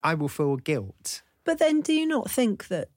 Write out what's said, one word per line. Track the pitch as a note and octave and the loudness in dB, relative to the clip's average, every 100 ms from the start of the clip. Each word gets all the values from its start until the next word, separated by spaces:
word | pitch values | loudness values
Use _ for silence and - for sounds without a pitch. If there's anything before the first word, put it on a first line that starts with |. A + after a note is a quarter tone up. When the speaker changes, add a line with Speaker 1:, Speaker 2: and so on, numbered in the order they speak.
Speaker 1:
I | D#3+ | 0
will | D#3+ D3 | 0 -2
feel | - D3 C#3 | -2 -2 -2
guilt. | C3 D3 G2 - - - _ _ | -2 -4 -4 -12 -12 -12 _ _
Speaker 2:
But | - D#4+ | -4 2
then | D#4 D#4 | 4 4
do | D4 | 2
you | D#4 D#4+ | 2 2
not | D4+ - | 0 -2
think | - A#3+ F#3+ - | 0 2 0 -4
that | F3+ - | -6 -6